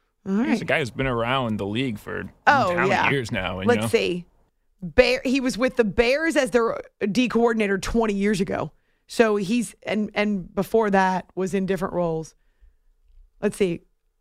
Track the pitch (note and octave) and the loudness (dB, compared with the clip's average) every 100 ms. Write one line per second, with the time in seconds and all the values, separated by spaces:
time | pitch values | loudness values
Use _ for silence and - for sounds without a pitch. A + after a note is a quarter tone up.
0 | _ _ F#3+ G3 D4 B3 - D3+ B2 C3+ | _ _ -4 0 2 0 2 0 0 -2
1 | C3+ A#2+ A2+ C3+ A#2+ G#2 G2+ A2 C3+ G#2 | -2 0 0 0 0 -2 -2 -2 -2 -4
2 | - F#2+ F#2 - - C#4+ G3 F3 G3 F#3 | -8 -8 -10 0 2 4 2 0 0 2
3 | - C#3 A2+ G2+ F2+ F#2 F#2+ A#3+ A2+ A3 | 2 0 -2 -4 -4 -2 0 2 2 0
4 | F#3+ F3 - _ _ _ _ _ F3 B3 | 0 -4 -8 _ _ _ _ _ 0 4
5 | B3 B3+ C4+ C4+ B3+ G3+ B3+ B3+ G#3+ E3 | 4 2 0 0 0 0 0 2 0 2
6 | A#3 C#4 E4 C#4+ B3+ A#3+ A3+ - - _ | 2 2 2 0 2 2 0 -4 -10 _
7 | G#3 G3 B3 A3+ A#3 A3 G3+ G3 - A#3 | -2 0 2 2 2 2 0 0 0 0
8 | A3 G3+ G3+ F#3+ F#3+ - D3+ - _ _ | 0 0 0 0 -2 -4 -6 -12 _ _
9 | _ - A3 G#3 F#3 A#3+ A3 - - G#3 | _ -2 0 0 -2 -2 -4 -10 -6 -4
10 | G#3 - G#3 G3+ E3 - F3+ A3+ G#3+ G3 | -4 -4 -2 -4 -6 -6 -2 0 2 2
11 | F#3+ F#3 - - F#3 G3 F#3+ F#3+ G3 F3 | 2 0 -6 -6 -4 -2 -2 -2 -2 -2
12 | E3+ D#3+ D#3+ _ _ _ - _ _ _ | -2 -4 -8 _ _ _ -20 _ _ _
13 | _ - - _ G#3 - F#3+ E3+ - _ | _ -20 -20 _ -4 0 0 0 -10 _
14 | _ _ | _ _